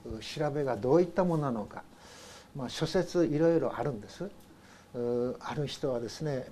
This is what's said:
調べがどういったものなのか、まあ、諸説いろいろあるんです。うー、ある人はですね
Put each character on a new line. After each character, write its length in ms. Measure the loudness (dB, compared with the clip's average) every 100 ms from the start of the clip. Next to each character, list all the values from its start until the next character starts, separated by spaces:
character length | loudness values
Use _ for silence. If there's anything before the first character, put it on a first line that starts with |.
| -10 -10
調 300 | -8 -2 -2
べ 140 | 0
が 120 | 0 0
ど 200 | 6 6
う 60 |
い 40 | 6
っ 20 |
た 160 | 2
も 140 | 2 2
の 60 |
な 80 | 0
の 140 | -2 -4
か、 180 | -10 -16 -20 -20 -20 -18 -20 -16 -8
ま 100 | -8
あ、 40 |
諸 160 | -4 0
説 400 | 0 2 2 2
い 140 | 4
ろ 180 | 4 4
い 20 |
ろ 160 | 2 0
あ 60 |
る 100 | -2
ん 80 | -2
で 80 | -8
す。 220 | -10 -10 -12 -20 -20 -20 -20 -12
う 40 | -6
ー、 360 | -2 0 0 -4
あ 160 | -6 -4
る 100 | -4
人 260 | -2 -2
は 80 | -2
で 80 | -4
す 140 | -6
ね 240 | -4 -4 -4